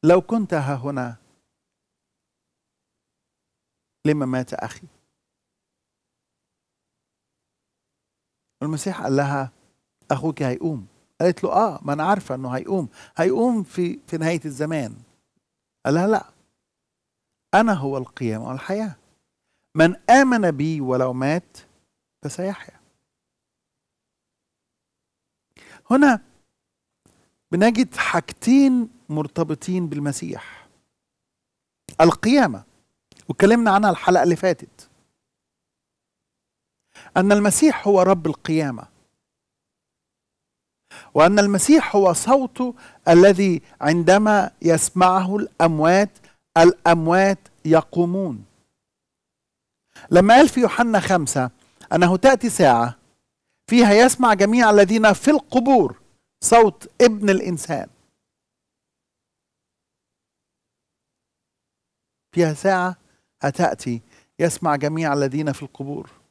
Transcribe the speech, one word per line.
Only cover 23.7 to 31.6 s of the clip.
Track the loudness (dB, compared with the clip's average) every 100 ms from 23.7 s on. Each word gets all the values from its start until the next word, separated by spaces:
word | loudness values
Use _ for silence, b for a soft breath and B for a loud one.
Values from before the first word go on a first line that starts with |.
| _ _ _ _ _ _ _ _ _ _ _ _ _ _ _ _ _ _ _ b b _
هنا | 2 2 2 _ _ _ _ _ _ _ _ _ _ _ _ _
بنجد | 0 0 2 -4 -4
حاجتين | -4 -4 -6 -8 2 4 4 2 -4 _ _
مرتبطين | -8 -6 -6 -6 -6 -6 -6 -6
بالمسيح: | -6 -8 -8 -12 -14 -18 -20 _ _ _ _ _ _ _ _ _ _